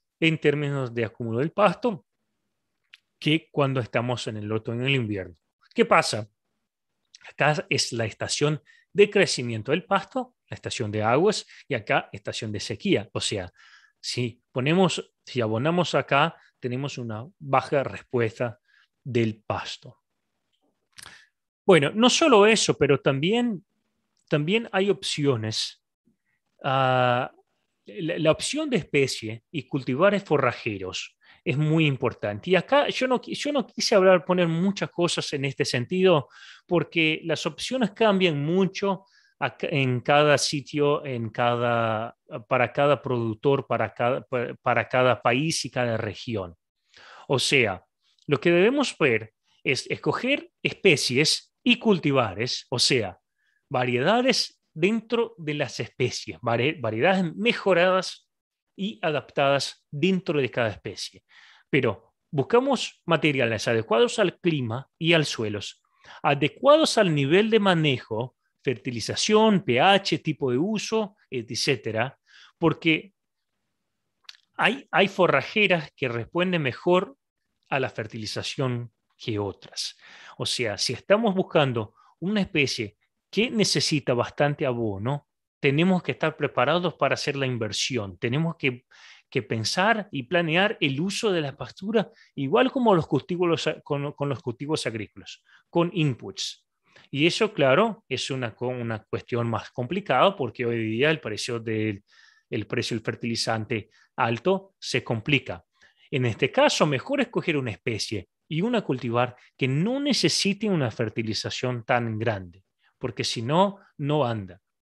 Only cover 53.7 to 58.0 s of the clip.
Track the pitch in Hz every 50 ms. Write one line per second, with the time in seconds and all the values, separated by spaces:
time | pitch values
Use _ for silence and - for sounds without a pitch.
53.7 | 139 127 127 123 120 120 135 175 220 247 254 269 220 - - - - _ _ _
54.7 | _ 156 165 196 226 226 226 - 240 226 233 226 - - 160 151 147 147 139 113
55.7 | - - 120 - - - 127 110 - - - 107 95 - - 117 117 117 120 151
56.7 | - 165 117 110 110 113 143 185 190 190 185 160 165 185 208 240 214 - - 196
57.7 | 180 170 175 185 185 185